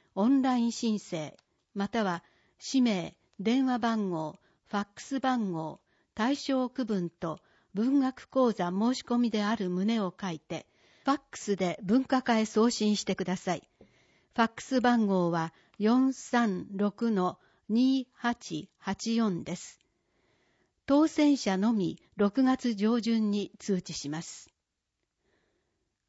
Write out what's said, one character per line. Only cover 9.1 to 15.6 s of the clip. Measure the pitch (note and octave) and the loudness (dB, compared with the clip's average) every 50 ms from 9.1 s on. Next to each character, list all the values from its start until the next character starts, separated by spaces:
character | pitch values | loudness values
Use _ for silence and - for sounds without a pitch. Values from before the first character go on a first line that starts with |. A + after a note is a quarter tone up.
| A#3+ A#3+ | 0 0
み | A#3+ A#3 | 2 0
で | G#3 G#3+ G#3 | 0 0 -2
あ | G#3 A3+ | -2 -2
る | A3+ G3+ F3+ | -2 -2 -2
旨 | F3+ F3+ F#3+ G#3+ A#3 A3+ | -2 -2 0 0 0 0
を | G3+ F3+ E3+ - | -2 -2 -4 -6
書 | - F#3+ | -8 -8
い | E3 D3+ | -8 -8
て、 | - - F3+ D3+ - _ _ _ _ _ _ _ - | -10 -10 -10 -10 -12 _ _ _ _ _ _ _ -2
フ | - | -2
ァ | F3+ | -2
ッ | - - _ | -2 -4 _
ク | - - | -16 -8
ス | - - G3+ F3+ | -4 -4 -2 0
で | F#3 F3+ E3 - A3 | 0 -2 -2 -2 -2
文 | F3+ G#3+ C4+ C4 | 0 2 2 2
化 | - - B3+ | 2 0 0
課 | B3 - A#3 A3 | 0 2 0 0
へ | A3 | 0
送 | G#3+ - G#3+ A3 A#3+ | 0 2 2 2 2
信 | A#3 - G#3+ G#3+ G#3 | 2 2 0 0 0
し | G3 - | 0 -2
て | - F#3 | -4 -4
く | - F#3 | -4 -4
だ | F3+ F3+ | -4 -4
さ | F#3 - F#3+ F3 | -4 -2 -4 -4
い。 | - - _ _ _ - _ _ _ _ _ _ _ _ _ _ | -4 -6 _ _ _ -20 _ _ _ _ _ _ _ _ _ _
フ | - | 0
ァ | A3+ | 0
ッ | A3+ | 0
ク | - - - | -2 -6 -8
ス | - C4 B3+ | -2 0 2
番 | G#3+ B3 A#3+ A#3 A3 G3+ | 4 4 4 4 4 4
号 | G3 F#3 F3 E3+ | 2 2 2 2
は | E3+ E3 D#3+ E3 - _ | 0 0 -2 -4 -6 _